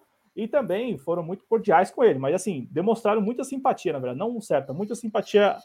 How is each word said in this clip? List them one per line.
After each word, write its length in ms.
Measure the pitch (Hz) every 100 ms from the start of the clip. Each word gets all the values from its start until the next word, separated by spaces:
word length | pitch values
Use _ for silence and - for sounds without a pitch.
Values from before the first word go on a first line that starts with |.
| _ _ _
e 140 | - 226
também 480 | 294 190 190 247 -
foram 260 | - 175
muito 220 | 165 196
cordiais 460 | - 226 208 165 190
com 120 | -
ele, 160 | 226 131
mas, 160 | 135
assim, 320 | 180 214 147 131
demonstraram 500 | 151 202 220 208 220
muita 240 | 202 247
simpatia, 480 | 269 269 262 - 180
na 60 | 143
verdade, 200 | 127 127
não 220 | 220 233
certa, 320 | - 147 135
muita 220 | 139 208
simpatia 640 | 233 220 214 - 202 202 -